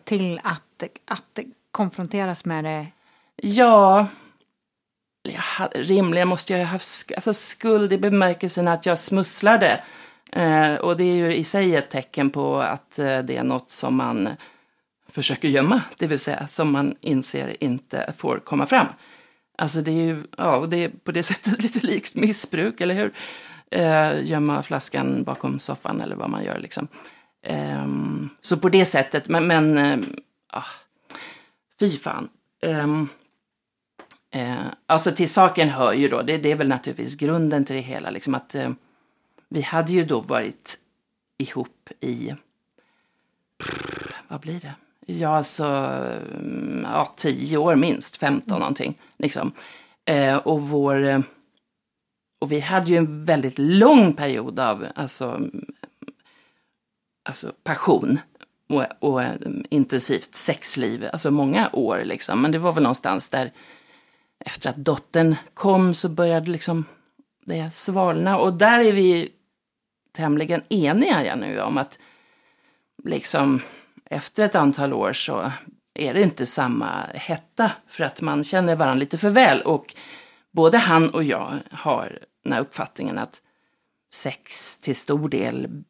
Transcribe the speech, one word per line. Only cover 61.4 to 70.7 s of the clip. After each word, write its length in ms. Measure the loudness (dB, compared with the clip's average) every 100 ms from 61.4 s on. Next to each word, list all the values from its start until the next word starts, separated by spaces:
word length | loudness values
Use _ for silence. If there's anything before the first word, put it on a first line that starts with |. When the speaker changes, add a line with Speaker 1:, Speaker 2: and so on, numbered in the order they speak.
| 2 2 0
Speaker 2:
år, 300 | 0 0 -2
liksom. 380 | -4 -6 -4 -2
Men 100 | 0
det 60 | 0
var 140 | 0
väl 100 | 2
någonstans 460 | 2 0 -2 -4 -4
där, 240 | -4 -6 -10 -20 -20 _ _ _ _ _ -18
efter 260 | -14 -8 -8
att 60 | -4
dottern 600 | -2 -2 0 2 4 2 -4
kom, 400 | -2 2 4 4
så 140 | 2 -2
började 420 | 0 2 2 -2
liksom 340 | -4 -2 -2 -4 -12 _ _ _ _
det 300 | -8 -8 -6
svalna. 640 | -6 -2 0 2 2 2 2
Och 140 | 2
där 260 | 4 6 6
är 140 | 6
vi 400 | 6 4 4 0 _ _ _ _ _ _ _ _
tämligen 500 | -4 0 0 0 -2
eniga, 560 | 0